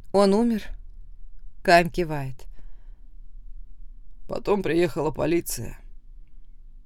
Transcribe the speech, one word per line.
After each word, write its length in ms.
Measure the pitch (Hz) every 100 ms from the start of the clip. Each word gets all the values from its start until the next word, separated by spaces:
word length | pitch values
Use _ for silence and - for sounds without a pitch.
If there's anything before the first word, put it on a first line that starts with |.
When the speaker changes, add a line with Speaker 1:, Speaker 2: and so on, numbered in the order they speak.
| -
Speaker 1:
«Он 220 | 190 202
умер?» 300 | 196 240 214 - - - - - - - - - -
Каин 260 | - 175 170
кивает. 560 | - 165 151 135 127 - - - - - - - - - - - - - - - - - - -
Speaker 2:
Потом 340 | - - 202
приехала 500 | 180 160 175 165 147
полиция. 640 | 143 143 170 - - 120 - - - - - - - - - - -